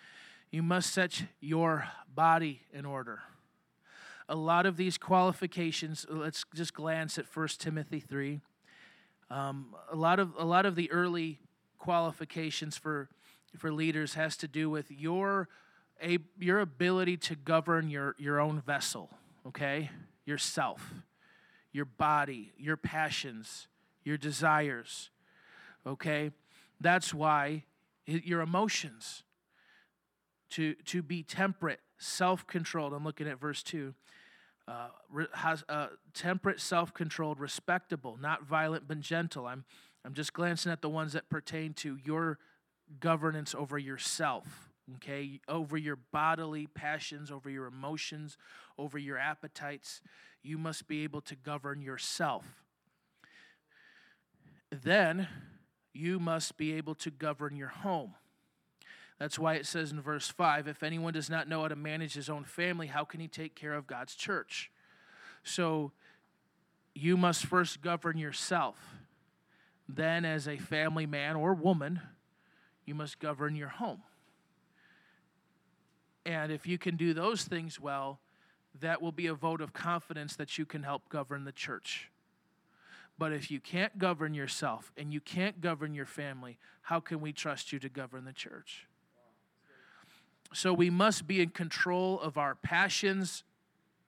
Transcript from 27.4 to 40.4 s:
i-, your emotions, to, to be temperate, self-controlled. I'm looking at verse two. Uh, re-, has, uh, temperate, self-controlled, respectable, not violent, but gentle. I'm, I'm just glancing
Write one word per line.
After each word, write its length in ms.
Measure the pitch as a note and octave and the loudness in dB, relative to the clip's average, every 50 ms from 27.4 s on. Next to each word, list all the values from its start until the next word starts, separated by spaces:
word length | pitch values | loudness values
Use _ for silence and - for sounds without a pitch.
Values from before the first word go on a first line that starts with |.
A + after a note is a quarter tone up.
| C#3+ C#3+ D#3 D#3 C#3+ _ _ _ _ _ _ _ _ - | 4 2 0 -4 -6 _ _ _ _ _ _ _ _ -2
i-, 120 | D#3 E3+ E3 | -2 -2 0
your 160 | E3+ F3 E3+ | 2 0 2
emotions, 800 | D#3+ E3 E3+ F#3 G#3+ A3 - - - D#3 A2+ - - - - - - _ _ _ _ _ _ _ _ _ _ _ _ _ _ _ _ _ _ _ _ _ _ _ _ _ | 2 4 4 4 4 4 2 0 -2 -4 -10 -12 -14 -14 -14 -14 -16 _ _ _ _ _ _ _ _ _ _ _ _ _ _ _ _ _ _ _ _ _ _ _ _ _
to, 260 | - - D#3+ D#3 D3+ - - | -2 0 0 0 0 -2 -8
to 160 | - - F3+ | -2 -2 -2
be 220 | E3 C#3 E3+ F3 D3+ | -2 -2 -4 -6 -6
temperate, 580 | - - - F#3+ G3 F#3+ - F3 D#3+ C3+ - _ _ _ _ | -6 0 2 2 2 2 0 -2 -2 -2 -2 _ _ _ _
self-controlled. 960 | - - - - F3+ F3+ F#3 F3+ - - - F3+ E3 - - E3+ D3+ C#3+ C#3+ | -8 -6 0 4 4 4 4 4 0 -4 -4 -4 -2 -2 -2 -2 -2 -2 -2
I'm 100 | D3 D3+ | -2 -4
looking 240 | D#3 D3 - D#3 D3+ | -4 -4 -4 -4 -6
at 120 | C3+ B2 | -6 -4
verse 240 | D3 D3+ C#3+ - - | -4 -4 -4 -4 -6
two. 300 | - - D#3+ C#3 C3+ C3+ - _ - - - - - - - - _ _ _ _ | -6 -6 -6 -6 -6 -10 -14 _ -20 -20 -20 -20 -20 -20 -20 -20 _ _ _ _
Uh, 220 | - A#2 A#2+ A#2+ A#2+ - - - _ | -12 -10 -10 -10 -10 -12 -18 -20 _
re-, 180 | - D3 D#3+ - - | -6 -4 -4 -4 -4
has, 300 | - - D#3+ D#3+ D3+ D3 - | -2 0 0 0 0 -2 -4
uh, 200 | D3 D3+ D3 B2 C#2+ - _ - _ | -4 -2 -2 -4 -8 -14 _ -16 _
temperate, 480 | - - F3 F#3+ F#3+ - G3 F#3+ - | -4 -2 -2 -2 0 0 0 -2 0
self-controlled, 800 | - - F#3 E3+ E3+ E3 - - E3+ D#3 - - D#3+ D3+ D3+ C3+ | -2 2 2 2 2 2 -2 -4 -4 -4 -2 -2 -2 -2 -2 -4
respectable, 800 | C#3+ C3+ - - - - F3 F3+ - _ F3 D3+ B2+ B2+ A2+ A#2+ | -6 -6 -6 -6 0 0 0 0 0 _ -6 -6 -6 -10 -10 -6
not 240 | C#3 D3+ D#3+ - D3+ | -2 -2 -2 -2 -2
violent, 420 | C#3 D3+ D#3 D#3 D#3 D#3+ D#3+ - C#3 | 0 2 2 2 2 0 -2 -4 -6
but 140 | D#3 D3+ | -6 -6
gentle. 440 | C#3+ - E3 E3 E3+ E3 - D3 B2 | -4 0 0 0 0 0 -2 -6 -8
I'm, 200 | A#2+ B2+ C3+ C3 _ - - - - _ _ _ | -8 -8 -10 -12 _ -20 -20 -20 -20 _ _ _
I'm 80 | B2+ C3+ | -10 -6
just 180 | C#3+ D3+ - | -4 -6 -4
glancing 400 | - - | -2 0